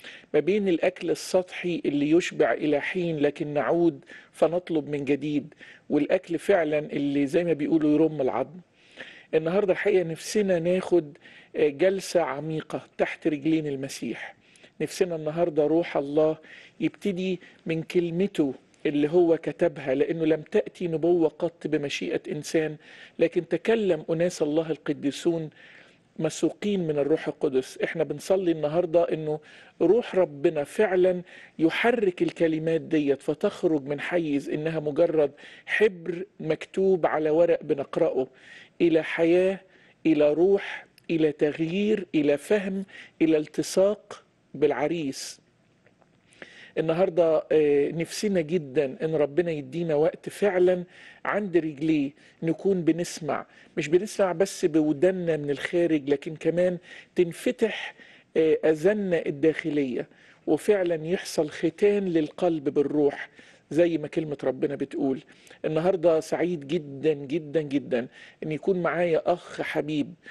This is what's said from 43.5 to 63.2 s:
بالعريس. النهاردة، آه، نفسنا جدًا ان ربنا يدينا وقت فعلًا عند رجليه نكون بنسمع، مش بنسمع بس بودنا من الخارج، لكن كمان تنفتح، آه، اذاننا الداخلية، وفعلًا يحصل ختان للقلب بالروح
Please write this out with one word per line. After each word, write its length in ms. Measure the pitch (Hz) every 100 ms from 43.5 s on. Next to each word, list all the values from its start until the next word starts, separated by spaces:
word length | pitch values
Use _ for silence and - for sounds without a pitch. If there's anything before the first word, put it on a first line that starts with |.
| - 147 - 196 208 - - _ _ _
بالعريس. 880 | - 143 123 151 170 143 131 - - _ _ _ _ _ _ _ _ _ - - - - -
النهاردة، 640 | 160 160 190 170 165 156 -
آه، 380 | 156 147 143 143
نفسنا 500 | 165 160 - 214 190
جدًا 560 | 147 180 143 131 139 143
ان 100 | 160
ربنا 360 | 156 143 143 170
يدينا 440 | 156 131 156 170
وقت 340 | 147 165 - -
فعلًا 560 | - 202 180 180 180 175 - - -
عند 320 | - 175 208 170
رجليه 540 | 156 139 160 156 139 - - -
نكون 400 | 165 156 196 190
بنسمع، 640 | 160 160 170 - 156 123 - - - -
مش 120 | 147
بنسمع 440 | 175 214 - 190
بس 320 | 170 196 -
بودنا 720 | 180 156 151 143 175 185 170 156
من 140 | 143
الخارج، 600 | 139 - 175 170 156 135
لكن 260 | 143 170 156
كمان 420 | 160 165 180 175 - - -
تنفتح، 800 | - 175 - 247 247 220 - - - - - _ 156
آه، 220 | 160 151
اذاننا 640 | 160 156 175 214 196 165 -
الداخلية، 800 | 147 156 147 160 147 135 117 - _ - _ -
وفعلًا 600 | 151 - 208 175 165 156
يحصل 440 | 185 - - 156
ختان 540 | - 165 - 208 202 190
للقلب 600 | 165 151 - 180 160 139
بالروح 600 | 147 143 147 143 -